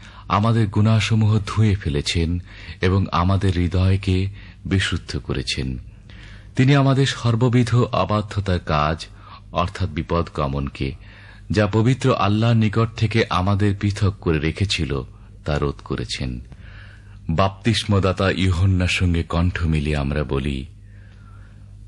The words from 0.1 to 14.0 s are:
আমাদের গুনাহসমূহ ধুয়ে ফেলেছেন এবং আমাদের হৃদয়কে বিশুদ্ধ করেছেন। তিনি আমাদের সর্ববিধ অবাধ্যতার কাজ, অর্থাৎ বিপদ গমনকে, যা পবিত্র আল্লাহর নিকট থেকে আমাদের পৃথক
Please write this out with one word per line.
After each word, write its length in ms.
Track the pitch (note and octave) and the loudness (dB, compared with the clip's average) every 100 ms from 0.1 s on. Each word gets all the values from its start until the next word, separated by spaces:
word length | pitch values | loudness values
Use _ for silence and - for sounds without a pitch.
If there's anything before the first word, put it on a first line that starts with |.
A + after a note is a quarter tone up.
| - - | -14 -2
আমাদের 380 | G2 A2+ A2+ G2+ | 0 2 2 2
গুনাহসমূহ 760 | G#2 G#2+ A2 - A2 G#2 G#2+ - | 2 4 4 2 2 4 2 0
ধুয়ে 280 | G#2 A2 | 2 2
ফেলেছেন 680 | F#2+ D#2 C#2+ - F2 E2 F2 - - - - | 2 0 -2 -2 0 0 -2 -6 -18 -14 -2
এবং 260 | F#2 G2 F#2+ | 2 2 2
আমাদের 400 | E2+ F2+ F#2+ G2 F2 | 0 2 2 2 0
হৃদয়কে 680 | F2+ F#2 F#2+ G2 G2 F#2 G2 - - - | 0 2 2 2 0 0 -2 -6 -18 -12
বিশুদ্ধ 520 | - G2 - F2+ - C#2 | -2 0 0 -4 -6 -8
করেছেন। 640 | - C2 B1+ - C2 B1 - - - - - - - - | -6 -6 -4 -6 -6 -8 -12 -20 -20 -20 -20 -20 -8 2
তিনি 200 | C3 C#3+ | 4 6
আমাদের 300 | C3+ C3+ C3 | 4 4 2
সর্ববিধ 680 | - A#2+ A2+ B2+ B2 A#2 | 0 0 2 4 2 4
অবাধ্যতার 840 | A#2+ - - F#2 G#2+ G2+ G#2 F#2+ F2 | 2 2 0 0 0 -2 -4 -2 -2
কাজ, 480 | - D2+ D2+ E2 - - - - - | 0 0 2 -2 -8 -18 -20 -20 -8
অর্থাৎ 380 | E2 F2 - F2 | -4 -2 -2 -4
বিপদ 380 | D2+ D#2 E2+ D#2+ | -4 -2 -2 -2
গমনকে, 580 | - C#2+ C#2 C#2+ - C2+ - - - - - - | -2 -2 -2 -6 -4 -6 -8 -16 -20 -20 -16 -4
যা 160 | G#2 G#2 | 0 2
পবিত্র 480 | A2 A2 C3 C3 | 2 2 2 2
আল্লাহর 400 | - G2 G#2+ A#2 | 2 2 2 4
নিকট 340 | A2+ G#2+ A2+ A2+ - | 4 2 2 0 0
থেকে 300 | A2 A2+ - | 0 2 0
আমাদের 460 | F2 F#2 G2 G2+ G2+ | 0 0 2 2 0
পৃথক 380 | G#2 G2 | -2 0